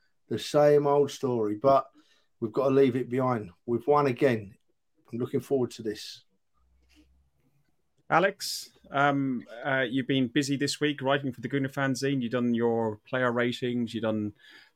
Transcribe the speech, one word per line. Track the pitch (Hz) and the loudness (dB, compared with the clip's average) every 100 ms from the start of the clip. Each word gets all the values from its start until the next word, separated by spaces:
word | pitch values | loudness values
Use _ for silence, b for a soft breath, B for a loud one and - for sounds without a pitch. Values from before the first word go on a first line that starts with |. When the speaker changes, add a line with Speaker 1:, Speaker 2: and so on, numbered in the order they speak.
| _ _ _ | _ _ _
Speaker 1:
the | 113 | -8
same | - 147 147 147 143 | 0 4 6 6 4
old | 143 139 | 2 2
story. | - 131 120 104 104 | -2 -4 -2 -2 0
But | 135 135 - b b b b _ | 4 2 0 b b b b _
we've | 113 | -4
got | 143 135 | 0 2
to | |
leave | 135 135 131 | 4 4 2
it | 117 | -4
behind. | 123 127 117 87 - - | -2 0 -2 -6 -14 -4
We've | 117 143 | -2 2
won | 147 143 | 4 4
again. | 120 139 110 98 - _ _ _ _ _ | 2 2 2 -4 -18 _ _ _ _ _
I'm | 117 | -8
looking | 123 135 | -4 -6
forward | - 139 120 | -2 -2 -2
to | - | -4
this. | 113 104 - - _ _ _ _ _ _ _ 302 311 _ _ _ _ _ _ _ _ _ _ | -10 -10 -14 -18 _ _ _ _ _ _ _ _ _ _ _ _ _ _ _ _ _ _ _
Speaker 2:
Alex, | 151 196 196 - - - _ - | 2 2 -2 -8 -8 -12 _ -6
um, | 139 143 139 135 123 - 113 147 | 0 2 2 -2 -4 -8 -10 -4
uh, | 135 127 | -2 0
you've | 131 127 | -2 0
been | 135 123 | 0 2
busy | 147 135 135 | 0 -2 -2
this | 139 - | -2 -2
week | 151 139 | -2 -2
writing | 131 143 139 | 0 0 -2
for | 117 | -6
the | 131 | -4
Gooner | 139 135 | -2 -2
fanzine. | - 135 127 135 139 | -2 -2 -2 -2 -2
You've | 117 | -2
done | 127 120 | -2 0
your | 117 117 117 113 104 - | 2 0 0 -2 -6 -6
player | 127 127 | 0 0
ratings, | 120 123 120 123 123 113 | 2 -2 -2 -4 -2 -4
you've | 113 | -2
done, | 110 110 104 - b b b | -2 -2 -4 -8 b b b